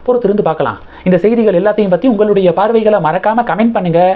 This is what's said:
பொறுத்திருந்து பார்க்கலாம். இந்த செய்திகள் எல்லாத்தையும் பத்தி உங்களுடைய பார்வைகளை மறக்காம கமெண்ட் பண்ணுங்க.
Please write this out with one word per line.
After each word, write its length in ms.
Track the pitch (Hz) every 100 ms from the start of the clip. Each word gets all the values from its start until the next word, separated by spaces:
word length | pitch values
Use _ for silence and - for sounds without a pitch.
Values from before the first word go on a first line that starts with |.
| -
பொறுத்திருந்து 380 | 247 202 202 165
பார்க்கலாம். 300 | 156 127 101 - - 185
இந்த 100 | 180
செய்திகள் 340 | 208 233 220 175
எல்லாத்தையும் 340 | 208 208 202
பத்தி 140 | 175 262
உங்களுடைய 360 | 202 208 196 180 170
பார்வைகளை 400 | 220 226 214 208 156
மறக்காம 360 | 185 208 226 233
கமெண்ட் 260 | 180 233 226
பண்ணுங்க. 260 | 180 165 185